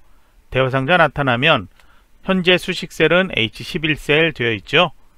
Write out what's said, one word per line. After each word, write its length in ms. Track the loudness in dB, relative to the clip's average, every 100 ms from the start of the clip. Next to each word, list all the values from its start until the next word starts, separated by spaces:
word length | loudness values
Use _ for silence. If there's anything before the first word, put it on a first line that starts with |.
| -20 -20 _ _ _
대화상자 480 | -2 0 0 0 2
나타나면 720 | 2 2 -2 0 2 0 -2 -18 -20 -20 _ _
현재 340 | -4 0 2 2
수식셀은 720 | 0 -8 -10 -2 2 2 0 -2
에이치 280 | -4 -6
십일 320 | -10 -6 -4 -4
셀 360 | 0 0 0
되어 200 | 0 -4
있죠. 380 | -4 -2 0 0 -4 -20